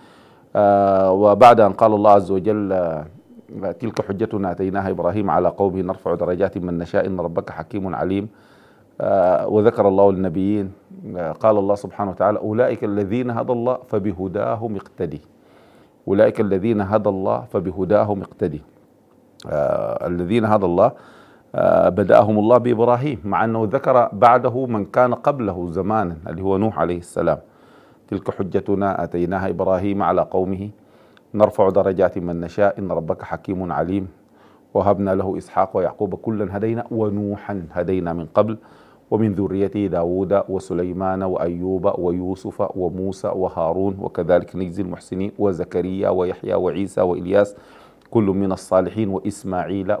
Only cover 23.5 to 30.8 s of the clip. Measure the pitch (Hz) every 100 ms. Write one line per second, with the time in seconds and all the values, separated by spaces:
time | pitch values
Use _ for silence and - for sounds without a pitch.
23.5 | 113 110 135 131 127 117 101 120 123 123
24.5 | 120 127 107 95 135 123 120 147 143 104
25.5 | 87 87 82 95 110 90 80 80 80 95
26.5 | 98 110 - 85 87 - 87 85 76 -
27.5 | _ _ - _ _ _ 98 - - 95
28.5 | 98 - 98 98 - 85 - 85 95 95
29.5 | 95 92 92 101 98 85 90 80 98 92
30.5 | 95 104 -